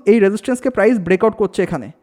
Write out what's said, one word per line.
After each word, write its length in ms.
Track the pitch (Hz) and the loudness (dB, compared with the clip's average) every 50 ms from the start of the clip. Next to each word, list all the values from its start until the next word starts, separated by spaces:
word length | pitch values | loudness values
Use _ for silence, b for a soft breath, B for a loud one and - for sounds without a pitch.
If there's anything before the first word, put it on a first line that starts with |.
| - | 2
এই 140 | 202 214 233 | 2 4 4
রেজিস্ট্যান্সকে 500 | 196 196 208 214 - 262 247 240 - 269 | 4 2 0 -2 -4 -4 -6 -4 -4 -4
প্রাইস 300 | 254 214 - 220 254 214 | -2 2 2 2 2 0
ব্রেকআউট 360 | 170 170 185 180 220 220 214 | 0 -2 0 0 0 -2 0
করছে 280 | - 208 185 - - 185 | -2 -4 -4 -2 -4 -4
এখানে, 280 | - 175 139 110 147 - _ | -4 -4 -10 -10 -14 -18 _